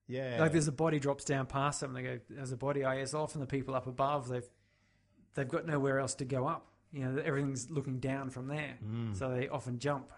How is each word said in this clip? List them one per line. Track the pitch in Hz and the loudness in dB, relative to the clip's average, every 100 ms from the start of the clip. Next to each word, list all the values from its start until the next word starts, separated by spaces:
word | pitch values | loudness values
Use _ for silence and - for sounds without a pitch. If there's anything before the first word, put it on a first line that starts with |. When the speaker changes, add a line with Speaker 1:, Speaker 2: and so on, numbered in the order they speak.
| - | -6
Speaker 1:
Yeah. | 127 131 117 | -4 0 4
Speaker 2:
Like, | 160 | 6
there's | 160 151 | 6 4
a | |
body | 127 160 151 | 2 4 4
drops | 139 139 | 2 0
down | - 139 127 | 0 0 0
past | 139 143 143 | 0 0 0
them | 139 127 | -4 -4
and | |
they | 127 123 | -6 -6
go, | - | -10
"There's | 139 131 | -10 -6
a | 127 | -2
body." | 135 139 | 0 2
"Oh, | 131 | 2
yes, | 135 135 | 0 -2
often | 151 151 151 | -2 -2 -4
the | 127 | -2
people | 139 131 131 | -2 0 -2
up | 131 | -2
above, | 123 139 147 123 | 0 2 2 0
they've, | 123 123 _ _ _ _ _ _ _ - - | -4 -4 _ _ _ _ _ _ _ -8 -4
they've | 127 | -2
got | 160 160 | -2 0
nowhere | 147 135 135 | 2 4 4
else | 131 - | 2 -2
to | 127 | 0
go | 131 135 | 0 2
up. | 131 - _ _ | -2 -6 _ _
You | 143 131 | -4 0
know, | 131 | 0
everything's | 156 139 139 135 123 | 2 2 2 -2 -2
looking | 151 135 131 | -2 0 0
down | 131 135 135 | 0 0 -2
from | 131 131 | -6 -4
there. | 151 143 123 | -4 -4 -6
Speaker 1:
Mm. | 107 113 113 95 | -4 -2 0 0
Speaker 2:
So | 131 | 0
they | 127 139 | 0 0
often | 147 127 120 | -2 -4 -2
jump. | 143 143 131 | 0 0 -4